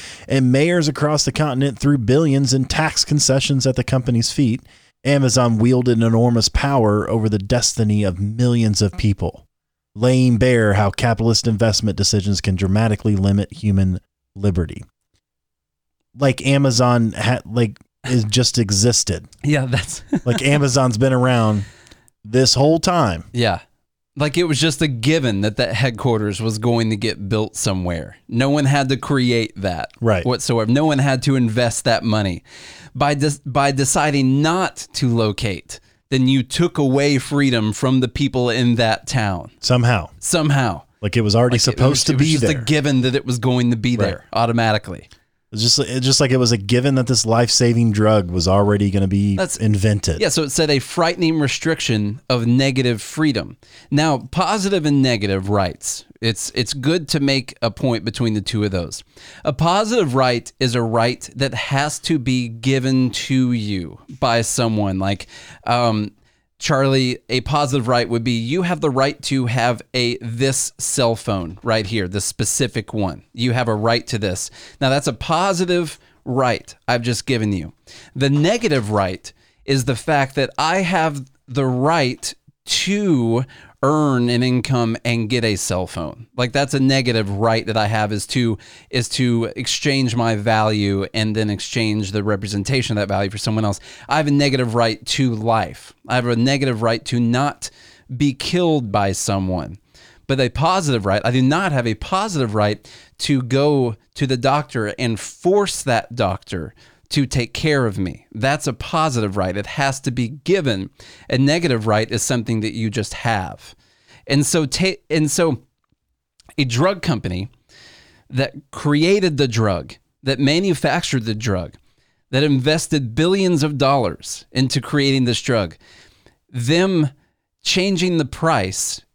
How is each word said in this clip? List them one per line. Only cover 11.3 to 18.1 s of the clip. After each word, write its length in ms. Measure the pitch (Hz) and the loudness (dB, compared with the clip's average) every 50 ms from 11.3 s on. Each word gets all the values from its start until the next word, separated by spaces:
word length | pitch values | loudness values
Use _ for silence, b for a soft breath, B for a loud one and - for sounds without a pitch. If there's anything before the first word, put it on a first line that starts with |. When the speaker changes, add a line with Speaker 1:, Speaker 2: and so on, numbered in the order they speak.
| 113 - - 120 | 2 2 0 0
Speaker 1:
investment 500 | 110 98 117 113 104 - - 107 95 - | 0 2 2 0 0 0 -2 -2 -2 -2
decisions 420 | 101 - - 104 92 101 101 87 | 0 0 0 0 0 0 -2 -2
can 160 | - - 95 | 0 -2 0
dramatically 600 | 90 98 92 95 107 113 113 104 98 - 113 104 | 0 0 0 2 2 2 2 0 0 0 0 0
limit 360 | 98 95 98 98 101 101 - | 2 2 2 2 2 0 -2
human 480 | - - - 107 98 95 95 92 90 87 - _ _ _ _ _ _ | -6 -4 -2 2 2 2 2 2 0 -2 -6 _ _ _ _ _ _
liberty. 480 | 101 98 101 90 87 85 76 - - - - _ _ _ _ _ _ _ _ _ _ _ _ _ _ _ _ _ _ _ _ _ _ _ _ _ 120 | -4 -2 0 0 0 -2 -2 -6 -12 -16 -18 _ _ _ _ _ _ _ _ _ _ _ _ _ _ _ _ _ _ _ _ _ _ _ _ _ 0
Like 280 | 139 135 127 - - | 2 2 2 2 2
Amazon 680 | 135 139 139 139 135 123 113 123 123 123 120 117 110 - | 2 4 4 4 4 4 4 4 4 4 4 2 2 0
ha-, 280 | - - 107 127 - - | -2 0 0 0 -2 -4
like, 340 | - 107 123 120 107 196 - - _ _ _ - | -4 0 0 0 0 0 -6 -16 _ _ _ -6
is 160 | 127 | 0